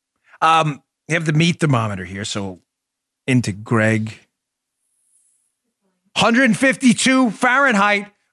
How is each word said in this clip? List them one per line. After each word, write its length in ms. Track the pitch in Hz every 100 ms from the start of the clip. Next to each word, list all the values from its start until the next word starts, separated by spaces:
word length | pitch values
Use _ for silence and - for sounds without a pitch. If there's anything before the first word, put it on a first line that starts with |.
| _ _ _ - 160
Um, 380 | 160 156 135 _ _ -
we 80 | 165
have 100 | 165
the 80 |
meat 260 | 151 170 -
thermometer 460 | 156 123 110 95 90
here, 180 | 98
so 380 | 107 107 98 90 _ _ _ _ _ _ -
into 260 | 127 110
Greg. 680 | 98 107 113 110 110 110 - _ _ _ _ _ _ _ _ _ _ _ _ _ _ _ _ _ _ _ -
Hundred 400 | 208 233 262 190
fifty-two 760 | 269 - 262 190 254 262 247
Fahrenheit 800 | 175 247 262 277 202 208 202 202 _ _